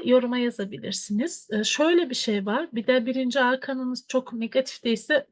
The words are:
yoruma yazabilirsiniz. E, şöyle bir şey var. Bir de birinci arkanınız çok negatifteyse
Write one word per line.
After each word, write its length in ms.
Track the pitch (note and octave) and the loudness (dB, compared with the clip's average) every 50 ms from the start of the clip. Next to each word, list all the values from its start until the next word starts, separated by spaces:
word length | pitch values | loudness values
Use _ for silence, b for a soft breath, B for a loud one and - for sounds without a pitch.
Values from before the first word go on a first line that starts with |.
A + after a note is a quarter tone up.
| F4 | 2
yoruma 340 | A#3+ B3 B3+ B3 A#3+ B3 B3 | 4 4 4 4 4 0 0
yazabilirsiniz. 1120 | B3 A#3+ A#3+ - G3+ G3 G#3+ - - - G3 - - - G#3 G#3 B3+ F4 - - - _ - | 0 -2 -2 -4 -8 -8 -8 -10 -8 -6 -6 -6 -6 -4 -2 -2 -2 -2 -4 -8 -10 _ -2
E, 120 | G#3 G#3+ | 0 0
şöyle 460 | G#3 - - D4 D#4+ F4 F4 F4 C4 | 0 2 2 4 4 6 4 4 2
bir 40 | B3 | -2
şey 320 | - - - G#3 G#3 G3 | -4 -2 0 0 0 0
var. 220 | G#3 G#3 C4 E4 E4 - | 0 0 0 -2 -2 -4
Bir 140 | A3+ G3+ | -4 0
de 200 | A#3 B3+ B3+ A#3 | 2 2 2 2
birinci 340 | B3 B3+ C4 C4 B3 A#3 C#4 | 0 -2 -2 -2 0 2 2
arkanınız 680 | B3+ B3 B3+ C4 - - C4+ C4 C4 B3+ B3+ B3 - _ | 2 2 2 0 -2 -6 -6 -4 -4 -4 -6 -6 -8 _
çok 240 | - C4 B3 - - | -2 -2 -2 -2 -6
negatifteyse 920 | A3+ A3+ A3 - C4 C4 - - - - A#3+ A3+ A3+ - - D4+ C#4+ - - | -6 -6 -2 0 0 -2 -2 -6 -6 -2 -2 -2 -2 0 0 0 0 0 0